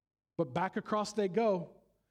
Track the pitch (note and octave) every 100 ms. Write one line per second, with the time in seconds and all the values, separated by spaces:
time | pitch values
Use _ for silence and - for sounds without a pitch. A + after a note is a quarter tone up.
0 | _ _ _ - D3 B2+ F#3 G#3+ - G#3+
1 | G#3 - G3 F#3 A3+ F#3 D#3+ - _ _
2 | _